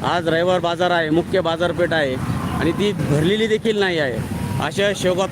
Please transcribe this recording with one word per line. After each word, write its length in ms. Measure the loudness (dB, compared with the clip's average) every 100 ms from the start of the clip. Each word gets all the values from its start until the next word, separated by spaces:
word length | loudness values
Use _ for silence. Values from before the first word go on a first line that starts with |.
| 0
आज 220 | 0 2
रविवार 320 | 2 2 2
बाजार 300 | 0 0 2
आहे, 200 | 2 2
मुख्य 300 | 0 2 0
बाजारपेठ 520 | 0 0 -2 0 0
आहे 220 | 0 0 -2 -4 -4 -2 -2
आणि 120 | -2
ती 200 | 0 -2
भरलेली 540 | 0 0 2 2 2 0
देखील 320 | 0 0 0
नाही 200 | 0 0
आहे. 140 | -2 -2 -4 -6 -4 -2
अशा 300 | -2 0 0 2
शेवगाव 300 | 0 0 0